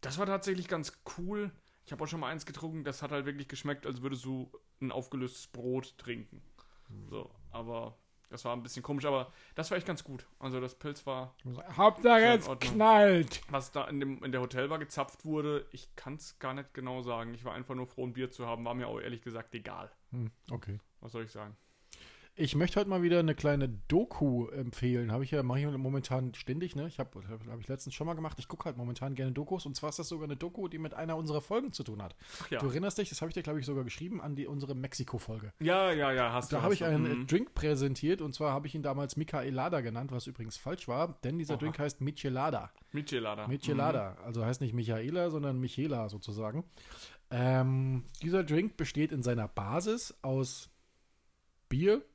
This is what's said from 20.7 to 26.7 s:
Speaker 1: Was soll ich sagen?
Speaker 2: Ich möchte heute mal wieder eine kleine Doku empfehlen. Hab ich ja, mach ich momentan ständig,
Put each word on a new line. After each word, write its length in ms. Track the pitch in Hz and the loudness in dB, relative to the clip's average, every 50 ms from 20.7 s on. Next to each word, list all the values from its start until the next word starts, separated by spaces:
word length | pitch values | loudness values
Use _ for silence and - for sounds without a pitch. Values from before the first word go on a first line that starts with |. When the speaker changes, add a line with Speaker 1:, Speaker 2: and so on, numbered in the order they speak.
| 98 104 - _ _ - | -8 -8 -10 _ _ -20
Speaker 1:
Was 100 | - 117 | -18 -12
soll 120 | 113 117 113 | -10 -10 -10
ich 80 | 110 | -10
sagen? 260 | - 107 104 104 107 _ _ _ _ _ _ _ - - - - - - - - _ | -10 -12 -12 -12 -14 _ _ _ _ _ _ _ -20 -20 -20 -20 -20 -20 -20 -20 _
Speaker 2:
Ich 220 | - 160 135 - | -2 0 2 4
möchte 240 | 147 170 180 - 208 | 2 2 4 4 2
heute 100 | 208 196 | 2 2
mal 140 | 190 180 175 | 2 2 4
wieder 160 | 175 175 175 | 6 6 6
eine 160 | 165 160 151 | 6 4 2
kleine 320 | - - 147 143 143 135 127 113 101 - - | 2 2 4 4 4 2 0 -2 -6 -2 4
Doku 580 | 147 175 240 - - - 147 139 127 120 117 | 4 4 4 2 0 2 2 4 4 2 0
empfehlen. 640 | - - 139 131 120 - - 123 123 123 120 120 110 | -2 -4 -6 -6 -6 -4 0 2 2 4 2 2 2
Hab 100 | 110 120 | 0 0
ich 100 | 135 131 | 0 0
ja, 120 | 151 147 131 | 0 0 0
mach 140 | 123 123 | 2 0
ich 80 | 139 143 | 0 0
momentan 680 | 147 143 135 135 131 135 139 127 - 131 131 131 127 117 | 0 -2 -2 -2 0 0 -2 -2 0 -2 0 -2 -2 -6
ständig, 440 | - - - 131 156 180 175 | -8 -6 -4 -4 -2 -4 -4